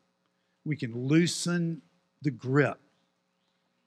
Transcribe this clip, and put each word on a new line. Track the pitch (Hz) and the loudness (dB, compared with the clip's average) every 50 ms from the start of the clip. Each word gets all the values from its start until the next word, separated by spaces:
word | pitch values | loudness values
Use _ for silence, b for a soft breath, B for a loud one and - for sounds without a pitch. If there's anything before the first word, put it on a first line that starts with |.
| _ _ _ _ _ _ _ _ _ _ _ _ - | _ _ _ _ _ _ _ _ _ _ _ _ -8
we | 151 147 | -6 -6
can | - 135 113 113 123 127 | -6 -6 -6 -6 -4 0
loosen | 135 151 165 175 160 - - - 170 175 175 170 165 165 147 - _ _ _ _ _ _ - | 2 4 4 4 2 0 -4 -4 -2 -2 -2 -2 -2 -4 -6 -12 _ _ _ _ _ _ -6
the | - 151 | -6 -6
grip | 123 107 - 123 135 147 135 110 - - _ _ _ _ _ _ _ _ _ _ _ _ _ _ _ _ _ _ _ _ _ | -6 -4 -4 0 2 4 4 2 0 -6 _ _ _ _ _ _ _ _ _ _ _ _ _ _ _ _ _ _ _ _ _